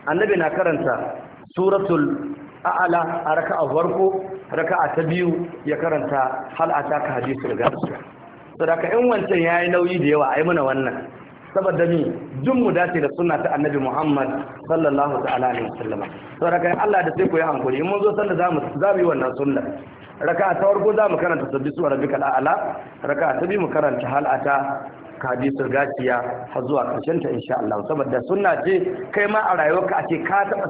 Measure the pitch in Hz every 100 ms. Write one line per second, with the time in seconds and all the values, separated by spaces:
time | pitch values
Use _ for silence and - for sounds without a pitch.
0 | 139 165 208 185 160 175 175 147 135 113
1 | - - - - - - 190 196 196 165
2 | 143 - - - - - 175 175 180 170
3 | 165 170 156 160 165 170 147 151 175 160
4 | 190 190 - - - - 165 180 147 160
5 | 156 175 175 165 170 - 143 147 165 151
6 | - 139 131 - - - 165 143 - 147
7 | 127 127 123 127 123 107 120 - - -
8 | - - - - - - 160 165 170 226
9 | 247 214 196 185 165 175 175 180 175 180
10 | 143 151 135 131 165 170 135 131 131 -
11 | - - - - - 190 190 165 170 170
12 | 135 - - 131 143 262 220 165 175 175
13 | 143 - 175 147 147 143 147 143 131 127
14 | 156 143 131 - - - - 165 156 139
15 | 143 131 - 127 127 120 107 - 110 107
16 | 95 - - - 170 175 175 170 202 196
17 | 160 156 190 160 160 139 135 131 175 202
18 | 208 202 202 170 180 156 135 143 196 190
19 | 175 139 131 131 143 131 123 - - -
20 | - - 156 - 196 175 196 202 208 208
21 | 208 170 175 156 135 139 143 160 151 131
22 | 143 139 135 131 143 156 - - - -
23 | - 143 160 131 175 202 160 147 147 123
24 | 123 139 147 135 143 139 139 139 - -
25 | - - 131 127 135 139 127 131 143 -
26 | 127 123 117 - - 131 123 143 120 147
27 | 151 165 139 123 - 127 104 104 101 151
28 | 135 127 127 196 196 156 180 190 - -
29 | - 214 202 214 220 180 151 185 190 180
30 | 151 165 - 196 202 202 185